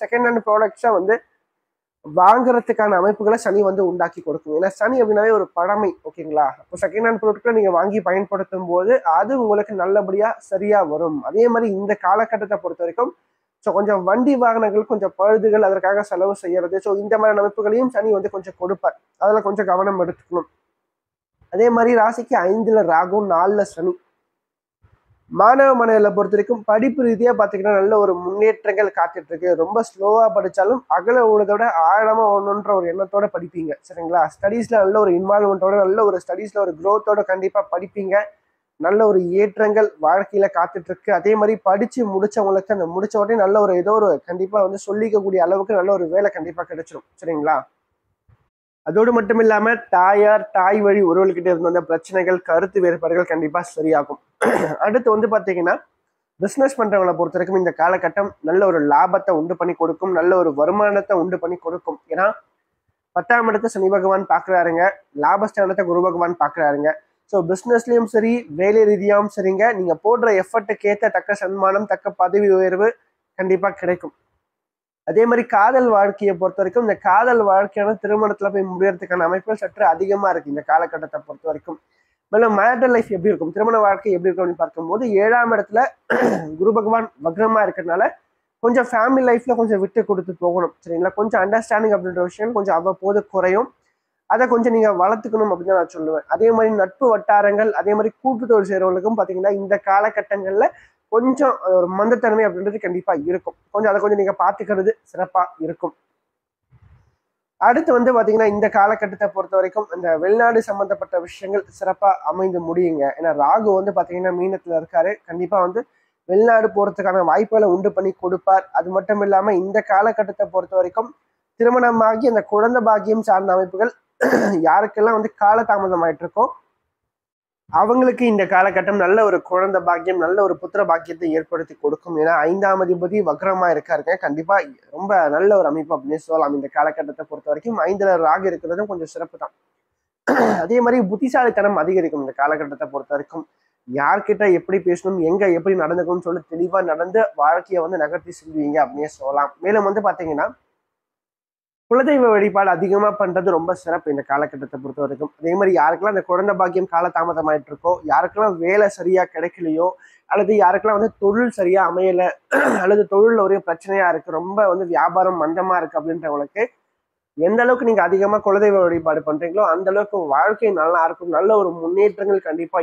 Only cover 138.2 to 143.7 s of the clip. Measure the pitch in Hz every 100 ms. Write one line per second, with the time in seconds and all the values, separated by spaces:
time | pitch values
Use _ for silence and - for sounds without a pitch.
138.2 | 160 175 190 170 165 175 208 180 156 165
139.2 | 170 165 151 - _ _ _ _ _ _
140.2 | - 262 226 196 170 240 240 254 190 208
141.2 | 262 277 247 220 208 190 156 190 165 147
142.2 | 135 131 143 156 147 139 143 135 135 143
143.2 | 143 165 156 _ _